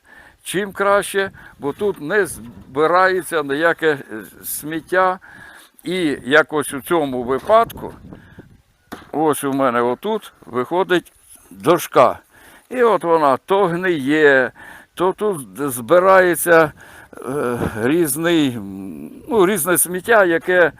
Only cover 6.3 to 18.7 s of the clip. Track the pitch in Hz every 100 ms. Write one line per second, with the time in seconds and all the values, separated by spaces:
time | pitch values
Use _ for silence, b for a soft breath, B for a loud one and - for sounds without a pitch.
6.3 | 151 151 151 139 139 - 175 143 127 120
7.3 | 135 - 220 233 - 90 - - B B
8.3 | B B _ _ _ _ - - 139 156
9.3 | 135 143 135 135 120 120 123 202 214 -
10.3 | _ - 123 123 175 185 175 - _ _
11.3 | - _ 95 104 170 - 156 117 87 _
12.3 | B B B _ 247 233 185 175 165 147
13.3 | 127 - 196 190 170 185 170 131 156 147
14.3 | 135 120 - B B B - 180 180 214
15.3 | 175 117 92 143 123 117 175 185 190 180
16.3 | 165 170 165 156 - B B B - -
17.3 | 143 123 120 117 107 117 165 160 135 165
18.3 | 170 143 120 98